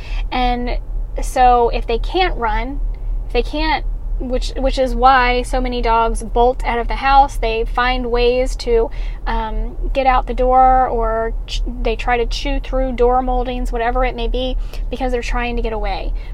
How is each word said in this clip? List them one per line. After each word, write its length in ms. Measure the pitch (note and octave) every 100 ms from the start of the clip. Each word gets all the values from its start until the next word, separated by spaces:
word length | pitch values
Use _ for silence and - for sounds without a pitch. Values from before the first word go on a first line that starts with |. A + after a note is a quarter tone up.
| - - -
And 480 | B3+ B3 B3 B3 - - - - -
so 480 | - C4 B3+ B3 A#3
if 180 | A#3+ -
they 120 | A3+
can't 360 | - F4 F#4 A3
run, 460 | A3+ G#3+ A#3+ C#4+ - - - - -
if 60 |
they 100 | B3
can't, 420 | A#3 D4+ D#4 D4 - - - -
which, 320 | C4 B3 - -
which 220 | C4 B3+
is 160 | C4 A#3
why 480 | B3 C4+ B3 B3
so 180 | A#3+ C4
many 180 | B3 B3
dogs 440 | A#3 A3+ A3+ A3
bolt 400 | A3 A#3+ A#3+ B3+ -
out 140 | A#3
of 80 | A3+
the 80 | A#3
house. 420 | C4+ C#4 C#4 -
They 280 | A3+ A3 A3+
find 440 | - B3 B3+ A#3+
ways 460 | A#3+ A#3+ B3 C4 -
to, 340 | - A#3 B3+ - - - -
um, 640 | A3+ A3 G#3+ A3+ - -
get 140 | C4+ C4
out 180 | B3+ -
the 80 |
door, 540 | B3 B3+ B3+ C4 C4 B3+
or 480 | A#3 A3+ A3+ A3+ - -
ch-, 160 | - -
they 280 | B3 A#3+ A3+
try 220 | - A#3+
to 80 | A3+
chew 340 | - C#4+ C4+
through 340 | - C4 C4
door 280 | A#3+ A#3+ B3+
moldings, 500 | B3+ B3 B3+ B3 B3
whatever 320 | A#3 A3+ B3+ B3+
it 100 | A#3+
may 120 | A3+
be, 300 | B3 B3+ B3+ - - -
because 220 | B3+ B3+
they're 100 | B3
trying 340 | A#3+ B3 A#3+ A#3+
to 60 |
get 100 | A3+
away 440 | A3 G#3 G#3+ - - -